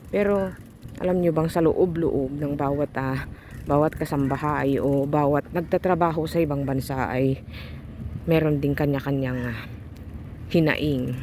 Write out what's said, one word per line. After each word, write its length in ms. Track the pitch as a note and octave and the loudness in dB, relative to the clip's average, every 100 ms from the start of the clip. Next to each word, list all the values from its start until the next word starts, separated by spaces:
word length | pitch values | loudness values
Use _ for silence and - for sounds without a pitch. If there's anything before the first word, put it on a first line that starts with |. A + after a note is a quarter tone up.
| - | -4
Pero 400 | G3 G3+ G3+ F#3+ - - - - - | 0 2 2 0 -6 -16 -18 -14 -4
alam 240 | F#3 F#3 | 0 2
nyo 80 | F3 | 2
bang 160 | D#3+ D#3+ | 2 2
sa 160 | F3 | 4
loob-loob 720 | E3 - F3+ E3 D#3+ C#3 C3 C#3+ | 4 4 2 2 0 0 -2 -2
ng 240 | D3 C#3+ | -4 0
bawat, 320 | C#3 C#3+ D3 C3 | 0 0 -2 -2
ah, 320 | C3 C3+ - - - - | -2 -4 -6 -12 -16 -10
bawat 320 | - C#3+ D#3 - | 0 4 4 0
kasambahay 800 | D3+ C#3+ C3+ C#3 D3+ C#3+ C3+ C3+ | -2 0 0 0 0 0 2 2
o 320 | C#3 C#3 C#3+ | 2 2 2
bawat 400 | D3+ C#3+ C#3+ - F3 | 2 4 2 0 -4
nagtatrabaho 720 | D#3+ F3+ F#3 E3+ E3+ D#3+ D#3 | 0 0 2 4 2 2 0
sa 160 | E3 | 0
ibang 240 | D#3 C#3+ C#3 | 0 0 0
bansa 400 | C3+ C3 C3+ G#2 | -2 -2 -2 -2
ay 320 | B2+ C3+ C3+ - - - - - - - - - | 2 0 0 -6 -14 -12 -12 -14 -12 -10 -6 2
meron 320 | D#3+ D#3 D3 | 2 4 2
din 160 | C#3+ C#3+ | 0 0
kanya-kanyang, 800 | D3 C#3 C#3 C#3 C3 B2+ B2 A2+ | 0 0 0 -2 -2 -2 -4 -6
ah, 40 | - - - - - - - - - | -10 -12 -14 -14 -14 -12 -12 -14 0
hinaing, 640 | E3+ D#3 - D3+ C3+ C3 B2+ | 4 4 2 0 0 -2 -4